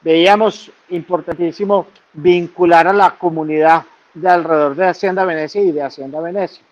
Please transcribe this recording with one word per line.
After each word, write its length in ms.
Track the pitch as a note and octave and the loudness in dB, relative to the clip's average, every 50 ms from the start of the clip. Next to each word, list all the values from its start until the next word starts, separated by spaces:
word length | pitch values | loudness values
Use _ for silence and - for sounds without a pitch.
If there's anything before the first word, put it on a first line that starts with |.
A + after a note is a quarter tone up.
Veíamos 680 | _ E3 D#3+ E3 E3+ F#3 G3+ G#3 A3 G#3 - - - - - _ _ _ | _ 2 2 4 6 4 4 4 2 0 -2 -4 -18 -20 -20 _ _ _
importantísimo 960 | F3+ E3+ D3 - F3+ E3 D3 - E3+ D#3 F3 E3 D#3 - G3+ G3 G3+ G3 E3 - _ _ _ _ _ | -10 -10 -6 -6 -6 -6 -6 -8 -6 -4 -4 -6 -4 -6 -4 -2 -2 -2 -2 -6 _ _ _ _ _
vincular 720 | D#3 D3 F3+ F3 F3+ E3+ E3+ _ - F3+ E3+ E3+ E3 E3 F3 | -2 0 2 2 2 0 -6 _ 0 2 4 6 4 4 4
a 60 | G3 | 2
la 180 | G3+ G3 F3 - _ | 2 2 2 0 _
comunidad 640 | - F3 E3 D#3+ D#3 D#3 D3+ D3+ D#3 D#3+ E3 E3 D#3+ _ _ _ _ _ _ | -6 -4 -4 -4 -6 -4 -2 2 4 4 4 2 0 _ _ _ _ _ _
de 160 | E3 D#3 F#3 | -6 0 2
alrededor 460 | F3+ F3 D#3+ D#3+ D#3+ D3+ D3 C#3+ C#3 D3 | 2 2 2 0 0 0 0 0 0 0
de 100 | F#3+ F#3 | -2 -2
Hacienda 380 | F3 - - F#3+ F#3 F#3+ F#3+ | -2 -2 -4 -4 -2 -2 -2
Venecia 360 | F#3 E3 D#3 D3+ D3 - G3+ | -2 -2 -4 -6 -6 -4 -2
y 120 | G3+ F#3 D3+ | -2 0 -2
de 100 | D3 C#3+ | -2 -6
Hacienda 380 | C3+ - - C3+ C3+ C#3 D3+ | -8 -10 -12 -16 -12 -10 -10
Venecia. 420 | E3 E3+ F3+ G3+ F#3 D#3+ - - _ _ | -10 -8 -6 -6 -8 -8 -10 -18 _ _